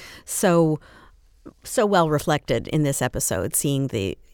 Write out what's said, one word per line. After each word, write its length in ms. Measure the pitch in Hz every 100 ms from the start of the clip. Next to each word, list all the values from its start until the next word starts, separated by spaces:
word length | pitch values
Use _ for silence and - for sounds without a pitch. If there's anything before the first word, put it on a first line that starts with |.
| - - -
so, 540 | - 202 170 160 156 - - - - _ _ - -
so 240 | - - 214
well 200 | 196 160
reflected 560 | 151 - 147 - 123 -
in 160 | 156
this 180 | 147 139
episode, 540 | 127 - - 95 90 -
seeing 320 | 151 139 135
the 280 | 113 95 - -